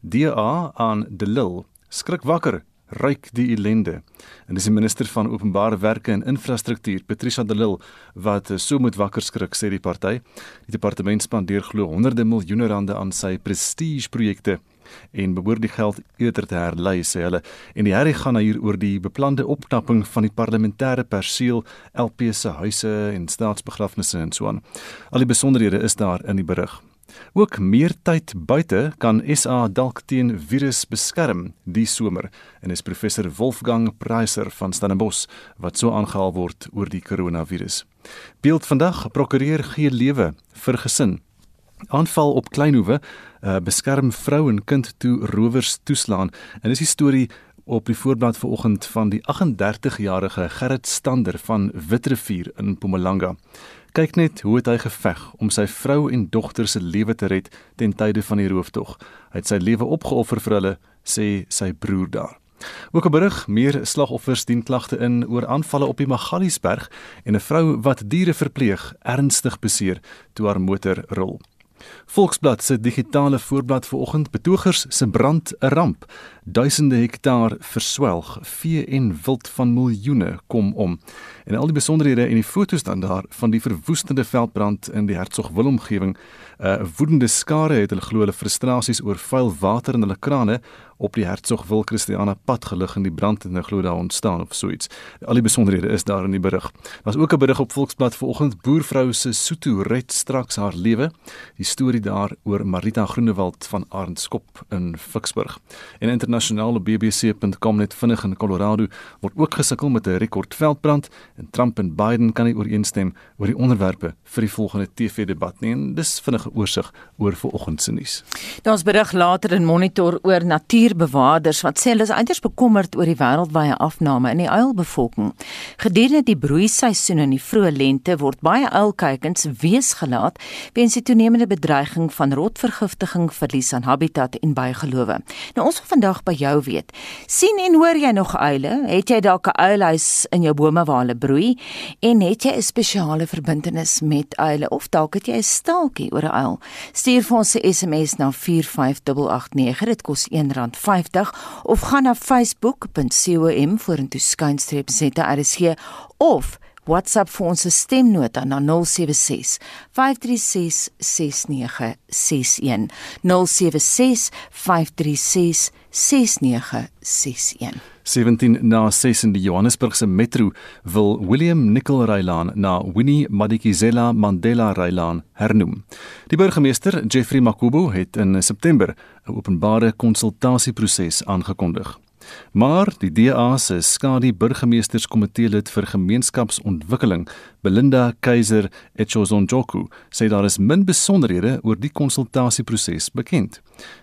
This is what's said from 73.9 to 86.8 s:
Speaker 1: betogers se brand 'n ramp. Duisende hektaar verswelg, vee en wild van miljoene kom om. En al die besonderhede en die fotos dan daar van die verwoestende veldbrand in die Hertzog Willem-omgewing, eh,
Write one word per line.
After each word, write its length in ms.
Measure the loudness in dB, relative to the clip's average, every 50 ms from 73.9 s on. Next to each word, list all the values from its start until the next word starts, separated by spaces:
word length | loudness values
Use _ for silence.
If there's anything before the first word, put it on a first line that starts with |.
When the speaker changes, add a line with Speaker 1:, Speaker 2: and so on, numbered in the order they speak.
| -6 -6 -6 -2 -2 -2 -2 -2
Speaker 1:
betogers 560 | -6 -2 0 2 2 2 2 0 0 0 -4 -4
se 200 | -2 0 0 2
brand 440 | 2 4 4 4 4 2 0 -4 -6 -2
'n 60 | 0 2
ramp. 360 | 2 2 2 2 0 _ -10 -20 -20 -20 -20 -20 -20 -18 _
Duisende 520 | -2 0 2 2 2 2 2 2 4 4
hektaar 600 | 4 2 0 -2 -2 0 2 2 4 2 2 0 -4
verswelg, 800 | -12 -8 -6 -6 -4 -4 -2 0 0 0 0 -2 -4 -10 -16 -16
vee 420 | -16 -16 -16 -8 -4 -2 -2 -2 -2
en 340 | -2 -2 0 0 0 -2 -2 -2
wild 240 | -2 -2 -2 _ -12
van 260 | -6 -2 0 2 2
miljoene 640 | 2 2 0 0 -2 -2 0 0 0 0 0 -4 -8 _
kom 260 | _ -2 0 0 0 0
om. 260 | 0 -2 -2 -2 -6 _ -20 -20 -20 -20 -20 -20 -20 -8
En 100 | -6 -4
al 100 | -2 0
die 80 | 0 0
besonderhede 520 | 0 0 2 2 4 4 4 4 4 2
en 80 | 2 2
die 100 | 2 0
fotos 380 | 0 0 0 0 0 0 -4
dan 180 | -2 -4 -4 -4
daar 240 | -2 -2 -4 -4 -6 -8
van 220 | -10 -2 0 0
die 100 | 0 0
verwoestende 640 | 0 -2 -6 -4 -2 -4 -4 -4 -2 -2 -2 -2 -2
veldbrand 640 | 0 0 0 0 0 _ -2 -2 -2 -2 -4 -8 -6
in 140 | -4 -2 -2
die 100 | 0 -2
Hertzog 320 | -2 -4 -6 -6 -8 -8 -4
Willem-omgewing, 680 | -2 0 2 2 2 0 -2 -2 -4 -2 -2 -2 -4 -6 -12 -20 -20 -20 -20 -20 -16 _
eh, 240 | -2 -2 0 0